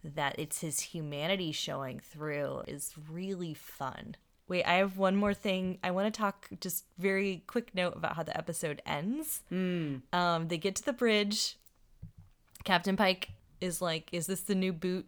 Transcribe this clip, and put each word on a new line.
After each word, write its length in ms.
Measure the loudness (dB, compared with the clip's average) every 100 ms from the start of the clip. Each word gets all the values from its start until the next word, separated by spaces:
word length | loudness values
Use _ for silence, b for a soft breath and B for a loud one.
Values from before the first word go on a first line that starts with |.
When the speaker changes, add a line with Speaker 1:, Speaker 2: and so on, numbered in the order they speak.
Speaker 1:
that 340 | -10 -2 -2 -2
it's 220 | -6 -4
his 220 | -2 -4
humanity 720 | -4 -6 -6 -4 -2 0 -2
showing 480 | -2 -4 -4 -4 -8
through 640 | -12 -8 -4 -2 -2 -4 -6
is 260 | -8 -8 -10 -12
really 440 | -6 -4 -4 -4
fun. 640 | -8 -10 -8 -6 -6 -12 -14 _ _ -2
Wait, 160 | 2 4
I 80 |
have 240 | 6 4 4
one 180 | 4 6
more 180 | 4
thing. 460 | 2 0 0 0 -2
I 100 | 0
wanna 200 | 2 0
talk, 380 | 2 0 -2 -8 -8
just 240 | -6 -6 -8 -2
very 480 | 2 4 2 0 -2
quick 260 | -4 -2
note 220 | 0 0 0
about 220 | -2 -2
how 60 |
the 140 | -2 -2
episode 440 | -4 -2 -4 -4 -4
ends. 540 | -2 0 -2 -2 -6 -2
Speaker 2:
Mm. 520 | 0 2 2 0 -2 0
Speaker 1:
Um, 380 | 2 4 4 2
they 80 | 0
get 180 | 0 -2
to 80 |
the 80 | -2
bridge. 640 | 2 4 6 4 2 0 -4 -18 _ -20 -18 -16 -16 -20 _ _ -8 2
Captain 320 | 2 4 4
Pike 320 | 4 2 -2 -12 -16 -6
is 200 | -4 0
like, 280 | 0 0 -2
"Is 160 | -2 -2
this 140 | -2
the 120 | 2
new 200 | 2 2
boot?" 320 | 0 0 -2